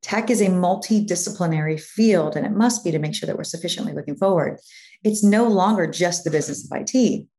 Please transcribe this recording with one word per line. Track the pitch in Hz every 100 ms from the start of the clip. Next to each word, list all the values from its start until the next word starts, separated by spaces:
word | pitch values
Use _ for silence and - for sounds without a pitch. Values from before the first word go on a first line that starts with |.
Tech | - 208 226
is | 226
a | 196
multidisciplinary | 180 180 190 - 214 208 175 - 208 175 156 156 156
field, | - - 226 190 151 151
and |
it | -
must | 180 240 233
be | 175
to | 156
make | 151
sure | - 160
that | -
we're |
sufficiently | - 170 175 - -
looking | 147 147 143
forward. | 190 180 147 - _ - - _
It's | 208 214
no | 208 208 233
longer | 202 185 214 160
just | - 175 170
the | 165
business | 151 147 143 -
of |
I | 143
T. | - 254 233 - 147